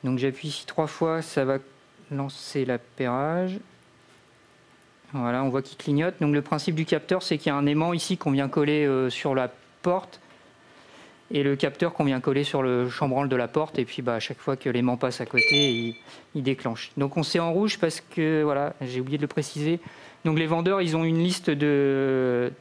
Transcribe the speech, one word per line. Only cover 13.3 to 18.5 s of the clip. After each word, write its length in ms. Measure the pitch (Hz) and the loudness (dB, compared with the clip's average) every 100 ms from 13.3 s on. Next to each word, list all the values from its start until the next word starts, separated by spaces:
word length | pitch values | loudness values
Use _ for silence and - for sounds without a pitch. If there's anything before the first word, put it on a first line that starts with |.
la 140 | 127 117 | 0 0
porte. 300 | 151 156 - | 0 -2 -2
Et 40 | |
puis, 160 | 120 - | -4 -4
bah, 140 | 123 | -2
à 60 | 117 | -2
chaque 180 | - 127 | -4 -6
fois 180 | - 135 | -4 -2
que 140 | 135 | 0
l'aimant 260 | 123 123 123 | 0 2 2
passe 240 | 131 117 | -2 -4
à 60 | 120 | -4
côté, 460 | - - 143 143 | 0 4 4 4
il, 240 | 117 117 117 - - - 156 | 2 -2 -8 -16 -20 -10 -4
il 80 | |
déclenche. 480 | 131 131 123 113 - - | -2 -2 -4 -6 -8 -2
Donc, 200 | 139 156 | -2 0
on 80 | |
sait 160 | 151 175 | 0 2
en 120 | 170 | 2
rouge 260 | 170 214 - | 2 0 2
parce 220 | 165 156 | 0 -2
que, 420 | - - 156 156 | -8 0 2 4
voilà, 300 | 151 | 2